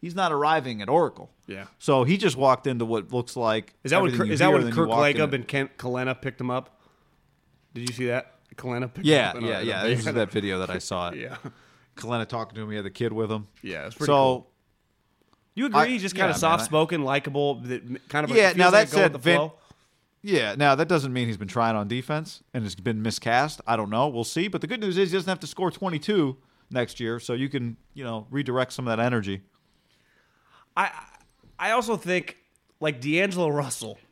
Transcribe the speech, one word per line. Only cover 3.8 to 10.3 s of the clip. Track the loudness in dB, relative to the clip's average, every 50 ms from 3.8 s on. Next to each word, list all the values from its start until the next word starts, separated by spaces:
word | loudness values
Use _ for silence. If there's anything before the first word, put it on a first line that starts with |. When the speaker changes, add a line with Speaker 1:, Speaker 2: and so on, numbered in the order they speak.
| _
Speaker 2:
Is | 0
that | 2 2
when | 2 2
Speaker 1:
everything | 0 0
Speaker 2:
Kir-, | 0
Speaker 1:
you | 0 2
Speaker 2:
is | 4
that | 6 6
Speaker 1:
hear, | 6
Speaker 2:
when | 6 4
Speaker 1:
and | 2 2
then |
you | 0 2
Speaker 2:
Kirk | 2
Speaker 1:
walk | 4 4
Speaker 2:
Lacob | 4 4 4 2 0
Speaker 1:
into | 0 0
Speaker 2:
and | -4 -6 -4
Kent | -4 -4 -4 -4 _ _
Kalena | -6 -6 -4 -2 -2 -4 -4 -4
picked | -6 -10 -8 -6
him | -6 -4
up? | -4 -4 -6 -8 _ _ _ _ _ _ _ _ _ _ _ _ _ _ _ _ _ _ _ _ _
Did | -10 -8 -8
you | -6
see | -4 -4 -4
that? | -4 -4 -6 -10 _ _ _ _ -20
Kalena | -12 -8 -8 -6 -4 -6 -8 -8
picked | -4 2
Speaker 1:
Yeah, | 4 4 4 4 2
Speaker 2:
him | -2
up |
in | -4 -4
a, | -4
Speaker 1:
yeah, | -2 -2
Speaker 2:
in | -4
a | -4
Speaker 1:
yeah. | -4 -2 -2
This | 0 -2 0
is | -2
Speaker 2:
van. | -2 0
Speaker 1:
that | 0 -2 0